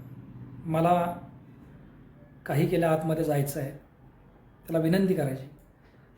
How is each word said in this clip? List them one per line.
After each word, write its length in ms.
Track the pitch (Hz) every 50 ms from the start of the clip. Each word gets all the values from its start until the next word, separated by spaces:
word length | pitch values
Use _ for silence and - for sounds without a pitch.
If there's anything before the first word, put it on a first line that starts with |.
| - - - - - - - - - - - - -
मला 500 | 165 160 160 165 175 180 175 170 175 175 - - - - - - - - - - - - - - - - - - - - - - - - - -
काही 200 | - 147 143 180 175
केल्या 220 | 180 170 165 160
आतमध्ये 320 | 160 160 165 160 156 165 156
जायचं 360 | 147 147 143 143 - - 156
आहे, 100 | 131 -
त्याला 1080 | - - - - _ - - - - - - - - - - - - - - - 165 160
विनंती 360 | 160 160 180 190 190 185 180
करायची 320 | 156 143 131 127 - - - - - - - - _ - - - - - - -